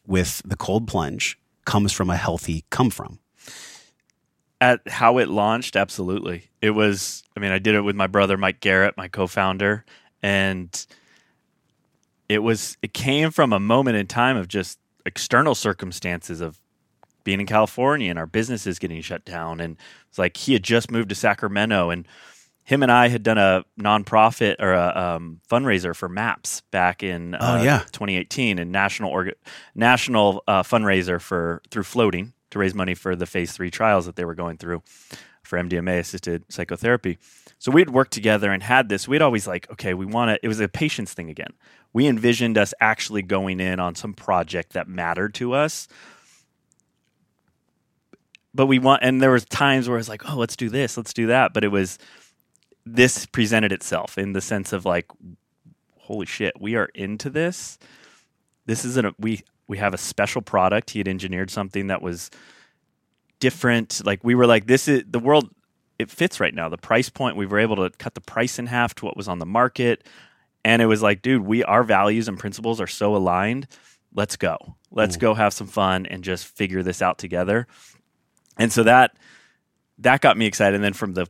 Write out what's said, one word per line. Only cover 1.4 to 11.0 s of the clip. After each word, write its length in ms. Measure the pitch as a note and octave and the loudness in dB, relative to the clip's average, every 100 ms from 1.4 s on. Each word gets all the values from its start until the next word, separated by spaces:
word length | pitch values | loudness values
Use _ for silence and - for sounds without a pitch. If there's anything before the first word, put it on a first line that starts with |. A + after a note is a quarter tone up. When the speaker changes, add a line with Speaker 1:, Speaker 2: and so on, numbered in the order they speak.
| _ _ - | _ _ -2
Speaker 1:
comes 280 | G#2 G2+ | 0 0
from 160 | - F2+ | 0 0
a 80 | E2+ | -2
healthy 480 | - E2+ - D#2+ - | -2 -4 -4 -8 -4
come 220 | - B2+ | 0 0
from? 280 | - - A#2+ _ _ - - - - _ _ _ _ _ _ _ - | -2 -12 -18 _ _ -20 -20 -20 -20 _ _ _ _ _ _ _ 2
Speaker 2:
At 260 | B2+ A#2+ - | 2 2 -2
how 300 | - A#2 B2+ | 2 4 4
it 120 | F#2 | 2
launched, 480 | G2+ G#2 A#2 A#2+ G2 | 0 0 0 -2 -2
absolutely. 720 | G2 - F#2 G2 - F2 - _ | -2 -4 -6 -6 -6 -10 -14 _
It 100 | G#2+ | 0
was, 520 | G#2+ G#2+ G2 - - - - | 4 4 2 -4 -12 -14 -6
I 40 | |
mean, 120 | G2+ | -2
I 60 | F#2+ | 0
did 160 | G#2+ | 2
it 80 | G#2+ | 2
with 140 | G2+ G2+ | 2 0
my 100 | F#2+ | 2
brother, 300 | G2+ G2 G2 | 4 4 2
Mike 220 | F#2+ - | 0 0
Garrett, 380 | G2+ F#2+ G2+ - | 2 4 2 0
my 100 | F#2 | -8
co-founder, 800 | G2+ F#2 - F#2+ F#2+ G2+ G#2+ - _ _ _ | -4 -2 0 0 2 0 0 -6 _ _ _
and 640 | G2+ G2 F#2+ F#2+ F2 - - _ | 0 0 0 -4 -10 -14 -16 _